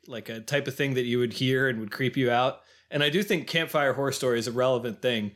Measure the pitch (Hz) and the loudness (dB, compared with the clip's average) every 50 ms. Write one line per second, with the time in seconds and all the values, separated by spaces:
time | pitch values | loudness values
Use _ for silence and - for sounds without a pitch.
0 | - - 127 110 104 - 113 113 113 - 147 139 - 139 131 - 143 139 131 127 | -18 -14 -12 -12 -10 -10 -12 -10 -6 -2 -2 -2 -2 -2 -2 -2 -2 0 0 0
1 | 123 120 120 123 120 117 117 - 131 127 131 131 135 131 120 110 110 101 - - | 0 2 2 2 2 0 0 0 0 2 2 2 2 2 0 -2 -6 -8 -4 -2
2 | 131 123 123 139 131 120 120 120 127 135 - - _ _ - _ _ - - 143 | -2 0 0 2 2 2 4 4 2 2 0 -4 _ _ -20 _ _ -6 -2 0
3 | 147 147 147 190 208 202 208 165 123 - - 165 165 160 - 151 143 135 123 135 | 2 2 2 2 2 2 0 -2 -2 0 -2 -2 0 2 0 2 2 2 2 0
4 | 139 139 135 - 139 127 120 117 113 127 117 123 127 131 131 120 117 120 104 - | -2 -2 -2 0 0 2 2 2 0 -2 0 0 2 2 2 0 0 -4 -8 -2
5 | - 127 120 110 104 101 - | -2 0 0 0 -2 -4 -8